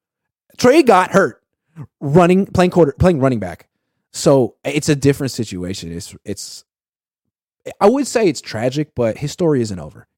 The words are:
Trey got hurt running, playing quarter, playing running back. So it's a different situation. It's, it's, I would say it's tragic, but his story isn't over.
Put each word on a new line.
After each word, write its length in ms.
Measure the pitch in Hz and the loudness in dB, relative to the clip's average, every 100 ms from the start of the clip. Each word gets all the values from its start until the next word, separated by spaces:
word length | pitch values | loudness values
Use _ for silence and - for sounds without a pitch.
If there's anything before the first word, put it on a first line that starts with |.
| _ _ _ _ _ - | _ _ _ _ _ 0
Trey 240 | 247 311 | 4 6
got 280 | 247 185 180 | 6 4 4
hurt 320 | 190 147 - _ _ _ 160 - _ | 2 0 -2 _ _ _ -20 -20 _
running, 460 | 143 165 175 185 196 | 2 4 4 2 0
playing 240 | - 180 | 0 2
quarter, 220 | 180 143 - | 2 2 2
playing 220 | 185 151 | 2 2
running 180 | 131 117 | 0 -2
back. 280 | 90 80 _ _ _ _ _ | -6 -12 _ _ _ _ _
So 400 | - 170 139 117 - | -2 2 4 2 -4
it's 240 | 135 147 160 | -6 -2 -2
a 80 | 143 | 0
different 360 | 143 135 135 | 0 0 -4
situation. 600 | - 110 90 90 95 82 | -6 -8 -8 -10 -10 -12
It's, 240 | 85 - 95 | -12 -14 -16
it's, 400 | - 98 - - _ _ _ _ _ _ _ _ _ _ - - | -14 -14 -14 -20 _ _ _ _ _ _ _ _ _ _ -18 -2
I 80 | 208 | 0
would 160 | 269 247 | 0 -2
say 200 | 233 196 | -2 -2
it's 140 | 127 | -2
tragic, 540 | - 107 127 143 147 | -8 -6 -4 -4 -6
but 240 | - 113 - | -4 -4 -4
his 140 | 147 | -8
story 280 | - 170 139 | -4 -2 0
isn't 180 | 110 90 | -2 -8
over. 300 | 76 - _ | -14 -20 _